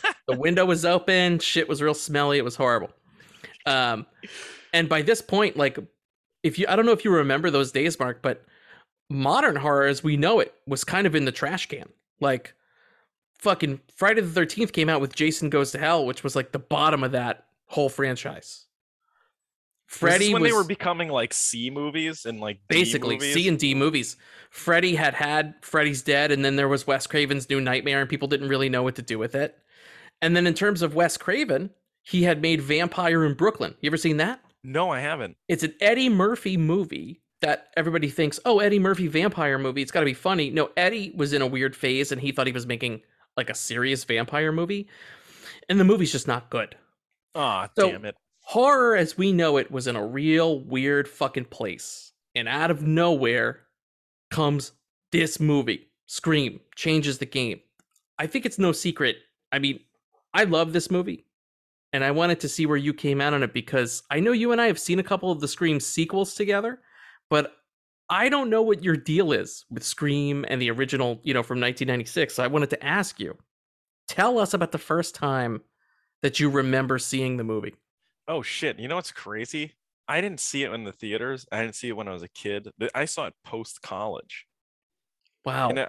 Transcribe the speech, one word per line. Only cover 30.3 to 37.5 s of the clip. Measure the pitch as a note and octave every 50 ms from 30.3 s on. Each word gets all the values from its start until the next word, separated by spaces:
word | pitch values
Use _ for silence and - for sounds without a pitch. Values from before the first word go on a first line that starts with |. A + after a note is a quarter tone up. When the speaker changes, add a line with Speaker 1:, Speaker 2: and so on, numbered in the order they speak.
| E3+
Speaker 2:
then | F3 F3
in | F3 D#3+
terms | - G3 G#3 G3+ D#3+
of | E3+ D3+ D3
Wes | D#3+ E3+ E3 -
Craven, | - - F3+ G3 C#4 D4+ G#3+ C#3 C#3 F#3 G3 - _ _ _ _ _ _
he | - - F3+ F3
had | F3 D#3+ D3+
made | D#3 E3 E3 D#3 C3+
Vampire | C3+ D3+ D#3+ F3 E3+ - F#3 F3+ E3 E3 E3 D#3+
in | D3 C#3
Brooklyn. | B2 E3+ G#3+ G#3+ - A#2+ - - -
You | - D3+
ever | D#3+
seen | D#3 E3 E3 D3+ D3
that? | D#3+ G#3 C4 - _ _ _ _ -
Speaker 1:
No, | C3 C3+ D#3+ F#3 F3+
I | C#3+ B2+
haven't. | C#3 D3 E3 C#3 A2 F2 - _ _ -
Speaker 2:
It's | - A#2 D#3
an | D#3+ - -
Eddie | G3+ G#3 A#3 C4 C4 B3+
Murphy | G#3+ F#3 F#3+ G#3 A#3 - - G3 F#3+
movie | F3 D#3+ D#3 E3+ G3+ F3+ - - C2+ D#2+ G2+ E3 - _ _ _ _ -
that | D3+